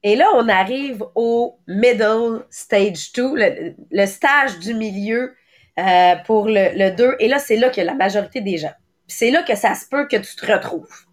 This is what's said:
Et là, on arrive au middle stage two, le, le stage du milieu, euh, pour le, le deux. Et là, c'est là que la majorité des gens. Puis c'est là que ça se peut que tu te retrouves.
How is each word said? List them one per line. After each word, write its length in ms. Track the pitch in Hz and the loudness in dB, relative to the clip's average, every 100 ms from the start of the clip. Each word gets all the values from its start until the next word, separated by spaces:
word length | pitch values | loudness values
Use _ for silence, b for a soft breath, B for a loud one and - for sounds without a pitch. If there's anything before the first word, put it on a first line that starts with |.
Et 120 | 202 | 2
là, 120 | 226 381 | 4 4
on 140 | 262 233 | 4 2
arrive 540 | 190 190 262 277 220 214 - | 2 0 -4 -6 -10 -8 -4
au 420 | 233 233 240 _ - | -2 0 -2 _ -8
middle 800 | 190 247 220 214 220 233 226 - | 0 2 2 2 0 -2 -4 -10
stage 600 | - - 202 202 165 - | -20 -2 0 0 -2 -10
two, 240 | - 254 | -4 -4
le, 400 | 277 196 - - - - | 0 0 -2 -12 -14 -6
le 160 | 196 196 | -2 -2
stage 540 | - 285 285 269 175 | 0 2 2 0 -4
du 120 | 185 | -8
milieu, 600 | 226 220 196 202 226 254 b b b b - | -6 -6 -6 -4 -4 -4 b b b b -4
euh, 340 | 185 180 180 175 - | 2 6 6 4 2
pour 200 | 220 208 | 0 2
le, 300 | 214 185 185 | 2 2 2
le 180 | 190 | 0
deux. 220 | 185 247 262 | 4 2 2
Et 80 | 220 | 0
là, 140 | 277 | 0
c'est 160 | - 220 | 0 2
là 140 | 254 | 2
que 100 | 247 | 0
la 140 | 175 | -4
majorité 460 | 269 196 202 196 269 | -2 0 -2 -4 -8
des 180 | 196 170 | -6 -6
gens. 160 | 151 - _ _ _ | -6 -12 _ _ _
Puis 80 | - | -2
c'est 140 | 233 | 2
là 100 | 302 | 2
que 140 | 349 208 | 0 -2
ça 180 | 214 | -2
se 120 | 196 - | -2 -6
peut 200 | 277 285 | -6 -2
que 100 | 214 | -4
tu 200 | - - | -4 -10
te 160 | - | -2
retrouves. 540 | 202 - 165 - - _ | -2 -2 -12 -14 -20 _